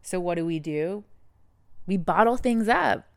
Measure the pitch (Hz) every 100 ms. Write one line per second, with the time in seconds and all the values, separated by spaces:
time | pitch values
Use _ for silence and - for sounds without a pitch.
0 | - 185 175 170 165 160 156 151 165 202
1 | 202 - - _ - _ _ - - 196
2 | 165 170 247 247 254 226 214 285 339 -
3 | -